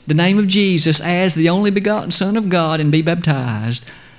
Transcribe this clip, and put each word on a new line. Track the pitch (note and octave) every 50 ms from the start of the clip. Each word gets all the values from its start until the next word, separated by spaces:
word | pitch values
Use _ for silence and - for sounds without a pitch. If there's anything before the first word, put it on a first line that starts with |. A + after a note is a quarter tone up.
| -
the | - D#3
name | D#3 E3+ F#3 G3
of | G#3 G#3
Jesus | F#3+ F#3 G#3 G3+ G3 F#3 E3 D3 E3 D#3 -
as | - E3 F3 F3 F#3 F#3 D#3
the | D#3+ D#3+ E3
only | F3 F#3+ G#3 G#3
begotten | G3 G3+ F#3+ G#3 G#3+ G#3+ - -
Son | E3+ - F#3+ G3 G#3
of | A3+ G#3+ F#3+
God, | F3+ F3 E3 D#3 D#3 D#3+
and | D3+ D3
be | D3+ D#3+
baptized. | E3 E3 E3+ F3 E3+ D#3+ D3 C3+ B2+ B2 A#2 G#2+ A2 A#2 A#2+ A#2+ - - - - - - -